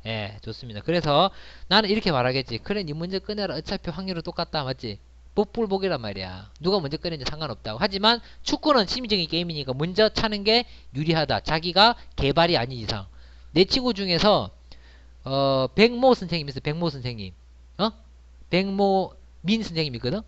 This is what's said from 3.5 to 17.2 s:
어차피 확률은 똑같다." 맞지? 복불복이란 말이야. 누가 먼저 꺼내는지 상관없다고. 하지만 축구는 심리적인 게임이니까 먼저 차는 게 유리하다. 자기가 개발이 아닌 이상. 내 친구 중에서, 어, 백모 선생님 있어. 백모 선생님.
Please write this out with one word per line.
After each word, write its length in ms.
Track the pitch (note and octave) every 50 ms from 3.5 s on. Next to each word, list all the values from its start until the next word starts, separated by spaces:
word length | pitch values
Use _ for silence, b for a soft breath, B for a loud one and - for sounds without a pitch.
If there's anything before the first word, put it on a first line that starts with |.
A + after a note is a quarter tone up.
| C#3
어차피 340 | D3 D#3 - G3+ F#3+ - -
확률은 320 | D#3 D#3+ F#3+ F#3+ F#3 E3
똑같다." 420 | D#3 - E3+ - F3 - - D#3 C#3+
맞지? 360 | B2+ C3 C3 - A2+ G2+ - - - - - - - -
복불복이란 640 | - G#3+ G3+ - A#3 A#3 G3+ G3 F#3+ F#3+ F#3+ F3 C3+
말이야. 500 | A#2 G#2+ G2+ G2 F#2+ F#2 F2+ F#2 G2+ - - -
누가 180 | D3 F3 G3 G3+
먼저 180 | D#3+ C#3 D3 D#3
꺼내는지 320 | - F3 E3 D3+ B2+ -
상관없다고. 480 | D#3 D3+ D#3 D3 A2+ - - - G#2+ A#2
하지만 400 | F3 G#3 F#3+ G3 G3 A3 A#3 A#3 B B B B B
축구는 440 | - - C#4+ - D4+ D4 C4 G#3 -
심리적인 400 | - B3+ B3+ A3+ G#3+ G3 E3+ D#3
게임이니까 460 | - E3 F3 E3+ E3 D3+ C#3 - B2+
먼저 360 | C3 D3+ E3+ F#3 F#3+ A3 G#3+
차는 340 | - - - A3 G#3 G#3 G3
게 220 | G#3 A3 A#3+ A#3+ b b b b b -
유리하다. 460 | C3 D#3 D#3 E3 D#3+ D3+ C3+ B2+ G#2
자기가 540 | - - D3+ D#3+ D#3 F3+ E3 F#3 G3+ A3+ A#3+ B B B B
개발이 420 | - - C3+ C#3 D#3 E3 E3+ F3 C3+
아닌 200 | A#2 B2+ C3 A#2+
이상. 280 | A2 G2+ - G#2 G2 - b b b b b b b b
내 140 | - D3+ F#3+
친구 280 | F#3+ - - B3 B3 A3+
중에서, 580 | F#3+ G3+ F#3+ F3 E3 F3 G#3 G3+ D#3+ A2 - - - - b b b b b b b b b b b -
어, 420 | C3 C3+ C3+ C#3 C3+ C3+ C3+ C3 B2+ -
백모 380 | - G#3 A#3 A#3+ A#3+ B3+ C4 B3
선생님 340 | - G3 F3 E3+ E3+ D3+ C#3+
있어. 100 | C3 C3+
백모 300 | - - D3 C3 E3+ E3
선생님. 440 | C#3+ C#3 A#2 B2 A#2+ A2